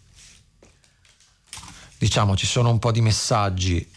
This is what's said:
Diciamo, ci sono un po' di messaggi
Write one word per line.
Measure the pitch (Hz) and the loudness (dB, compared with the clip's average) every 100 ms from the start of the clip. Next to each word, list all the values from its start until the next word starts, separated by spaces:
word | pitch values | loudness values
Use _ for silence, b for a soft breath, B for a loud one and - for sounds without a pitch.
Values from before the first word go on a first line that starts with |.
| _ - - - _ _ - _ _ _ _ _ _ _ - - B B B - | _ -20 -20 -20 _ _ -20 _ _ _ _ _ _ _ -20 -20 B B B -4
Diciamo, | 117 127 104 95 | -2 2 2 0
ci | 104 | 0
sono | 131 120 | 0 2
un | 117 | 2
po' | 117 | 0
di | 113 | 2
messaggi | 113 104 - 117 101 92 92 87 - | 2 0 0 0 0 0 0 -2 -4